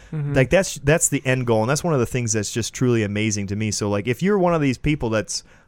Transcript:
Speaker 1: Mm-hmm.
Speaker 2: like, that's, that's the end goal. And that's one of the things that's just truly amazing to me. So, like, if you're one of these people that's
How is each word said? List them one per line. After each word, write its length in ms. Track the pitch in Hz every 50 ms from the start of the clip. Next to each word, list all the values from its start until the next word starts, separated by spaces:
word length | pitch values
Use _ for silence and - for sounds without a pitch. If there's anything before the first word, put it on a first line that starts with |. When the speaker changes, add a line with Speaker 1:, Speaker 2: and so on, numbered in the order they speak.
| - -
Speaker 1:
Mm-hmm. 220 | 165 156 143 143 139
Speaker 2:
like, 160 | 139 131 120
that's, 260 | 165 190 185 - - - -
that's 260 | 139 156 160 - -
the 120 | 143 131 -
end 200 | 135 131 131 123
goal. 140 | 120 113 107
And 80 | 110 120
that's 140 | 147 147 -
one 100 | 175 156
of 60 | 131
the 60 | 117
things 260 | - - 127 120 110 110
that's 180 | 110 104 -
just 220 | - 120 107 - -
truly 300 | - 131 123 120 113 104
amazing 440 | 101 101 107 107 110 101 104 101
to 80 | 92 101
me. 140 | 104 110 107
So, 180 | 98 - 110 101
like, 180 | 101 104 98
if 140 | 120 120 - 170
you're 160 | 196 208 196
one 140 | 175 175 170
of 60 | 160
these 160 | 143 135 120 -
people 300 | - 147 151 147 127 113
that's 320 | 110 107 98 - - - - - - - _